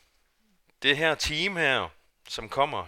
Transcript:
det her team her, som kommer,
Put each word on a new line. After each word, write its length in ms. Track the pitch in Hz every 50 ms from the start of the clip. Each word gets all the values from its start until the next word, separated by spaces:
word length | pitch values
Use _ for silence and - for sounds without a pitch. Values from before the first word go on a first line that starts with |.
| _ _ _ _ _ _ _ _ _ _ _ _ _ _ _ -
det 140 | - 135 143
her 180 | 143 160 160 151
team 420 | - - - 151 151 175 196 196
her, 320 | 170 160 139 131 117 92 82 - _ _ _ _ _ - -
som 200 | - - 113 107
kommer, 380 | - 135 139 151 135 101 90